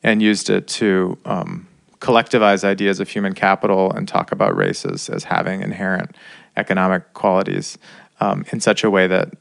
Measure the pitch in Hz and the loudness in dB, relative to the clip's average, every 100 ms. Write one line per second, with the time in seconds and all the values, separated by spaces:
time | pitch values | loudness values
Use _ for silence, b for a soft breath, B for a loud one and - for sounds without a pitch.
0 | - 110 107 101 - 98 - - 107 95 | 2 2 2 2 0 -2 -2 -2 0 2
1 | 92 95 - 98 85 90 - _ _ _ | 0 -4 -6 -6 -6 -10 -14 _ _ _
2 | - 117 117 123 107 98 98 98 101 95 | 2 2 4 4 4 4 2 2 0 0
3 | 98 - 98 95 98 98 107 95 95 107 | -4 -4 -4 0 2 2 2 2 2 -2
4 | 98 - - 98 101 50 50 - - - | -2 -4 -4 0 0 2 -2 -2 -6 -8
5 | - - - 90 92 95 98 - 95 92 | -8 -8 -4 -2 -2 -4 -6 -6 -4 -4
6 | - - B B B - 101 95 92 92 | -6 -12 B B B -10 -2 0 2 0
7 | - - 101 92 95 95 - - B B | -4 -2 2 2 0 -4 -6 -14 B B
8 | B _ 104 98 95 113 113 104 110 98 | B _ -2 -2 -6 -2 0 2 2 4
9 | 92 92 - - | 4 2 -2 -8